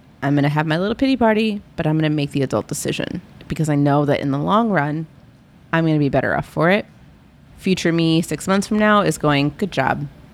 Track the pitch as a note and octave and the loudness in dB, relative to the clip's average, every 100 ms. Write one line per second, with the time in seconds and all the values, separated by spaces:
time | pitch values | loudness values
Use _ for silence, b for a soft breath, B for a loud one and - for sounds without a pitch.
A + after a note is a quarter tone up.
0 | - - C#3 C#3+ C#3+ D3+ D#3+ D#3+ G3+ A#3 | -20 -6 -2 2 2 0 0 -2 -2 -2
1 | C4+ C4 A3+ G#3+ A3 G3+ - - D#3 D#3 | 0 2 2 2 0 -4 -8 -6 -2 0
2 | D#3 D3+ C#3+ C#3+ C3 A2 - C#3 - - | 0 0 -2 -2 -2 -2 -4 -6 -4 -4
3 | - F3+ - - - - D#3 D3 C#3+ C#3+ | -6 -8 -12 -18 -10 -4 0 2 2 2
4 | C#3+ - C#3 C#3 D#3+ G#3 A#3 F3+ D3 D3+ | 2 0 -2 -4 0 0 2 0 -2 -4
5 | D#3+ - - - - - - E3 E3 D3+ | -8 -14 -20 -20 -20 -20 -4 0 2 2
6 | C#3 C3+ A#2 D#2 - D3+ E3 G3+ - - | 2 0 0 -2 -4 0 2 2 -2 -16
7 | - - - - - - F#3+ F3+ E3+ E3 | -20 -20 -20 -20 -20 -6 -2 0 0 2
8 | E3 D#3+ D#3+ D3+ - G3 - G#3+ G#3+ G#3 | 2 2 0 -4 -2 -2 0 0 2 4
9 | D#3+ - D3+ C#3+ C#3+ - F#3+ - C3 C#3 | 2 0 0 2 0 -2 -6 -2 -2 -2
10 | C#3+ - - | -6 -12 -14